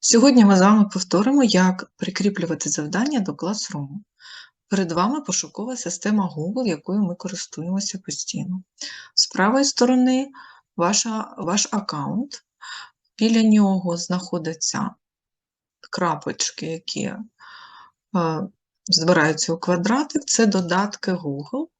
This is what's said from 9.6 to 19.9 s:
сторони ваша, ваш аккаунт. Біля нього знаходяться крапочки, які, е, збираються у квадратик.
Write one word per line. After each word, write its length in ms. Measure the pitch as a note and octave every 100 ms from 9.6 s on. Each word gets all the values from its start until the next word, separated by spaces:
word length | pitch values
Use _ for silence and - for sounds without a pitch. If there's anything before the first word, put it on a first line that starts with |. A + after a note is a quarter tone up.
сторони 680 | C#4 - B3 B3+ B3+ B3+ C#4 - - - _ -
ваша, 580 | E3+ G3+ A#3 A3 - -
ваш 300 | E3 G3+ -
аккаунт. 760 | G#3+ G3+ D3+ C#3+ F3 C#4 - _ _ - - - _ _ -
Біля 240 | A3 A3+
нього 540 | A3 G#3+ G3+ F#3+ F3 E3+
знаходяться 960 | - F3+ - F3+ D#3+ D#3+ - - C#3 - _ _ _ _ _ _ _ _ -
крапочки, 760 | - F3+ D3+ - - - - D#3+
які, 360 | D#3+ - -
е, 180 | - - A3 _ - - - - - _ _ F#3 E3 D#3 G3 _ _ _ -
збираються 680 | F#3 D#3+ E3+ D3+ D3+ -
у 60 | E3
квадратик. 680 | - F3+ F#3